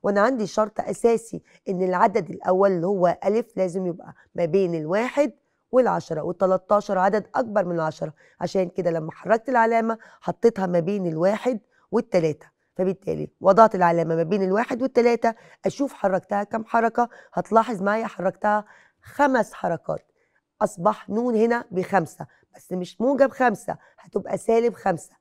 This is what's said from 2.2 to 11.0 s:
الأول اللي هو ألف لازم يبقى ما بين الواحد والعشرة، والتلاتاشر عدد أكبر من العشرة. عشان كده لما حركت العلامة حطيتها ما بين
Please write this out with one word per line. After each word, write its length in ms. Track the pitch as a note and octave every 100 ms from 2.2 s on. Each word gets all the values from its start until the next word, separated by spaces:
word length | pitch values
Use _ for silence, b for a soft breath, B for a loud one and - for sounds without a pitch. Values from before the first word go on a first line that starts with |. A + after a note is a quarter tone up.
| D#3+
الأول 420 | - - F#3 G3
اللي 160 | F3+ E3+
هو 300 | G3+ F3 - G3
ألف 320 | A3 A3+ -
لازم 280 | F#3 F3+ F#3
يبقى 280 | E3 - - b -
ما 100 | E3+
بين 300 | F#3+ F#3 E3
الواحد 580 | D3+ G3 A#3+ - C#4+ - _ _ _
والعشرة، 500 | B3+ A#3 E3+ - D#3
والتلاتاشر 760 | D#3 F3+ F#3+ F#3 - G#3 G3+ F#3
عدد 300 | F#3+ G#3+ - -
أكبر 300 | A#3 G#3 F3+
من 100 | E3+
العشرة. 380 | D#3 - D#3+ - b b
عشان 280 | E3+ G3 F3+
كده 220 | - F3+
لما 200 | E3 D#3+
حركت 380 | - - A3+ B3+
العلامة 480 | B3 A3+ A3+ A3+ A3+ B B
حطيتها 440 | - - A#3 A3+ F#3+
ما 140 | F3
بين 280 | E3 G3+